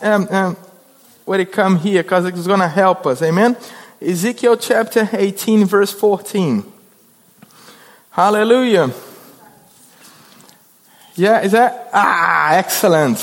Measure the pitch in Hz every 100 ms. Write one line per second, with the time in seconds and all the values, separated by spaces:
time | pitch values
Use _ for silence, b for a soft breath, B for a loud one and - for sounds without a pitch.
0 | 208 208 180 190 185 - - _ _ _
1 | _ _ - 190 185 - 190 180 196 185
2 | - 185 180 180 175 196 175 165 190 180
3 | - 127 160 175 240 240 B B B B
4 | 147 175 220 240 240 226 - 226 220 226
5 | 214 208 196 196 - 214 196 202 196 -
6 | 208 196 - 202 165 107 - - _ _
7 | _ _ _ _ b b b b b b
8 | b - 196 208 220 254 247 190 135 -
9 | B B B B B _ _ _ _ _
10 | - - - - - _ _ _ _ b
11 | b - 190 226 196 226 247 - - 196
12 | 202 170 170 160 151 170 190 - 202 160
13 | 139 110